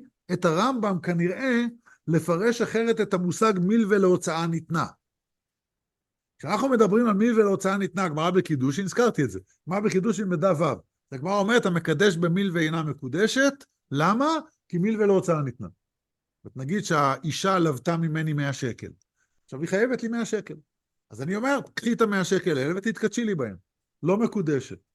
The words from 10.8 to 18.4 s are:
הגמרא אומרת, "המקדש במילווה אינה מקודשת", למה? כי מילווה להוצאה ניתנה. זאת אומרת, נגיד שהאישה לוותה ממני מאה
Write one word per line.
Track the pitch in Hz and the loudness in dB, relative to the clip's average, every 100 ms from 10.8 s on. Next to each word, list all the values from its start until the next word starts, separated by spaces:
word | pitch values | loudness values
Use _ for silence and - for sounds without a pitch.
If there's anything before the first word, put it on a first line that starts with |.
| - _ - | -8 _ -16
הגמרא | 131 160 202 | -8 -2 0
אומרת, | 196 240 214 | 2 2 2
"המקדש | 170 165 151 208 165 | 0 0 2 2 2
במילווה | 175 180 196 170 | 0 2 0 0
אינה | 160 165 | 0 0
מקודשת", | 156 - 127 156 220 262 277 277 - _ - | -4 -6 -6 0 0 4 2 0 -10 _ -6
למה? | 139 165 220 294 320 - _ _ | 0 2 2 0 -2 -6 _ _
כי | 175 | -2
מילווה | 202 214 208 | 0 2 2
להוצאה | 190 185 156 | 2 2 -2
ניתנה. | 135 - 90 | -2 -8 -14
זאת | - _ _ _ _ _ _ | -16 _ _ _ _ _ _
אומרת, | 107 131 | -18 -12
נגיד | 135 202 | -6 -4
שהאישה | - 156 139 135 156 - 196 190 | 0 2 2 0 -4 -4 0 2
לוותה | 165 131 - 165 | 2 0 -2 -2
ממני | 165 156 156 | -2 -2 -2
מאה | 147 | -2